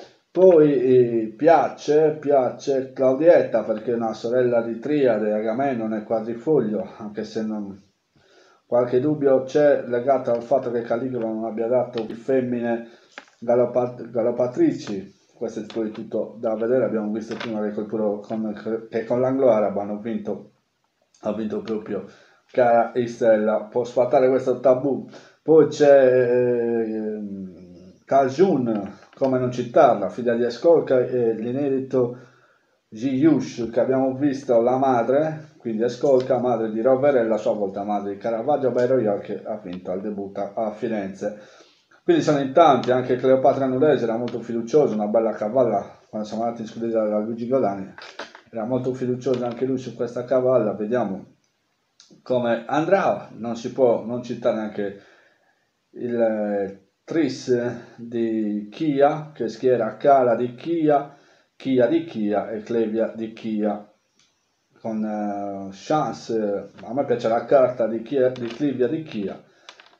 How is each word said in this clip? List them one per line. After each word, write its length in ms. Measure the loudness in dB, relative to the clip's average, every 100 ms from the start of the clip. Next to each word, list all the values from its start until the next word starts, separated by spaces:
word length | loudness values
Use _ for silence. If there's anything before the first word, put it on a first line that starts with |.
| -20 _ _
Poi, 500 | 6 8 8 6 4
eh, 540 | 4 6 4 2 -4 2
piace, 800 | 6 6 4 -4 0 4 4 0
piace 760 | 2 2 2 -4 -2 -2 -2
Claudietta, 720 | 0 2 4 6 6 6 0
perché 280 | -2 -4 -2
è 20 |
una 200 | -2 -2
sorella 480 | -4 -2 0 2 2
di 160 | 0 -4
Triade, 540 | -2 2 2 2 0
Agamennone 680 | -2 -2 -2 -2 -2 -4 -4
e 60 |
Quadrifoglio, 880 | -4 -4 -4 -6 0 2 2 -2 -6 -12
anche 280 | -14 -10
se 180 | -8 -6
non, 360 | -6 -6 -10 -14 _ _ _ _ _ _ _ _
qualche 360 | -2 0 2 2
dubbio 420 | 0 2 4 2
c'è 420 | 2 2 4 4 0
legato 440 | -2 2 0 0
al 120 | -2
fatto 280 | 0 0 0
che 120 | -4
Caligula 440 | -2 -4 -4 -4 -4
non 180 | -6
abbia 220 | -6 -4 0
dato 400 | 0 0 -4 -8
femmine 760 | -8 -2 0 0 -2 -2 -4 -6 -20 _ -20 -20 _
galopat-, 680 | 0 2 2 0 -4 -6 -8
galopatrici. 1120 | -2 -2 0 -2 0 0 0 -6 -10 -10 _ _ -10
Questo 160 | -10 -8
è 80 | -10
poi 240 | -6 -6
tutto 460 | -8 -8 -6 -6 -6
da 160 | -4
vedere. 300 | -2 0 0
Abbiamo 260 | 0 -2 -4
visto 240 | -6 -8
prima 260 | -10 -8 -6
che 100 | -6
col 140 | -6 -6
puro, 340 | -4 -2 -4
con, 680 | -6 -6 -6 -8 -6 -8 -6
che 160 | -6
con 160 | -2 -2
l'Anglo 300 | 0 2 4
Arabo 300 | 4 2 -2
hanno 180 | -6 -8
vinto, 540 | -8 -8 -6 -10 -12 _ _ _ _ _ _ _
ha 100 | -6
vinto 300 | -6 -4 -6
proprio 420 | -6 -6 -6 -8 -10 -20 _ _ _
Cara 400 | 2 4 4 2
Istella. 680 | -2 -4 0 4 4 4 0
Può 180 | -2 -4
sfatare 460 | -2 0 2 4 4
questo 320 | 2 0 0
tabù. 440 | 2 2 2 -4 -6 -16 -20 _
Poi 240 | 4 6 6
c'è, 1160 | 6 6 8 8 6 4 4 2 2 0 0 -2
ehm, 1080 | -4 -6 -6 -8 -10 -12 -14 -20 -20 -20 -16
Kajun, 920 | 0 2 2 2 2 2 0 -2 -6 -14 -16 -4
come 240 | 0 0
non 100 | -2
citarla, 600 | -4 0 4 6 4 -2
figlia 260 | -4 -2 0
di 80 |
Escolca, 560 | 0 0 4 4 4 0
e 320 | 0 0 0
l'inedito 840 | -2 -4 -4 -2 -4 -2 -2 -2 -4 -18 _ _ _ _ _ _
Jiyush, 800 | -8 -4 2 2 2 -2 -6 -4
che 80 | 0
abbiamo 340 | 0 2 0
visto 460 | 0 -2 -2 0 2
la 160 | 4 2
madre, 800 | 2 2 2 2 0 -4 -14 _
quindi 240 | -8 -2
Escolca, 560 | -2 0 2 4 4 0
madre 320 | 0 -2 -2
di 100 | 0
Roverella, 540 | 2 4 4 2 2
a 40 | 0
sua 160 | 0
volta 280 | -2 -2 -4
madre 300 | -4 -4 -4
di 40 | -6
Caravaggio 540 | -4 -4 0 0 0
Bay 160 | 2 2
Royal, 320 | 2 2 -2
che 240 | -4 -10
ha 120 | -8 -10
vinto 340 | -10 -12 -8
al 120 | -6
debutto 380 | -6 -8 -10 -8
a, 120 | -8 -6 -6
a 40 |
Firenze. 720 | -6 -6 -4 -6 -6 -8 -8 -16 -20 _ _ _ _
Quindi 200 | 0 2
sono 160 | 4 0
in 120 | 2
tanti, 380 | 6 6 6 2
anche 240 | 0 0
Cleopatra 520 | 0 4 4 4 2 0
Nulese 380 | 2 4 2
era 120 | 0 -2
molto 240 | -4 -6
fiduciosa, 540 | -6 -6 0 2 2
una 120 | 2 0
bella 280 | 2 0
cavalla, 680 | -2 -2 0 2 0 -4 -14 _
quando 180 | -10 -8
siamo 160 | -4
andati 200 | -4 -6
in 40 | -10
scuderia 380 | -8 -2 0
da 140 | 0 0
Luigi 260 | -2 -6 -2
Godani, 480 | 0 0 -4 -10 -16 -20 -18 -18 -20 _
era 140 | -8
molto 280 | -4 -2 -2
fiduciosa 540 | -4 -4 -4 -2 -2 -2
anche 180 | -4
lui 140 | -4 -4
su 160 | -6
questa 300 | -8 -8 -6
cavalla. 480 | -2 0 2 2 2
Vediamo 640 | -2 -2 -2 -2 -6 -14 _ _ _ _ _ _ _ _ _
come 420 | -4 -2 0 -2 -2
andrà, 640 | -2 2 2 2 -2 -6
non 200 | -12 -10
si 180 | -8 -6
può 320 | 2 2 2
non 200 | -2 -8
citare 340 | -8 -4 -2 -2
anche 420 | -4 -6 -8 -8 _ _ _ _ _ _ _ _ _
il, 300 | -10 -6 0
eh, 680 | 0 0 -2 -2 -4 -8 _ _
Tris 520 | -6 -2 -2 -2 -2 0 -2 -6 -14
di 760 | -18 -8 -4 -2 0 -2 -4 -6
Chia, 600 | -6 -2 4 4 2 -8
che 160 | -8 -8
schiera 480 | -2 0 2 0 0
Cala 380 | 4 6 4
di 200 | 2 -2 -6
Chia, 600 | -6 0 2 2 0 -16 _ _ _
Chia 320 | _ -2 2 4
di 160 | 2
Chia 480 | -2 -4 -2 -2 -4
e 120 | -8
Clevia 500 | -4 -2 0 0 -2
di 180 | -4 -10
Chia, 560 | -10 -6 -2 -2 -4 -10 _ _ _ _ _ _ _ _ _
con, 240 | -8 -6
eh, 640 | -6 -4 -6 -6 -8 -10 -12
chance. 1000 | -12 -4 -2 -2 -6 -6 -4 -2 -4 -8 -16
A 100 | -8
me 120 | -4
piace 240 | -2 0 0
la 160 | 0
carta 420 | 4 4 4 2 -2
di 160 | -4
Chia, 280 | -4 0 0
di 180 | 0 -8
Clivia 400 | -4 -4 0 -2
di 140 | -2
Chia, 360 | -8 -8 -8 -10 _ _ _ -20 -20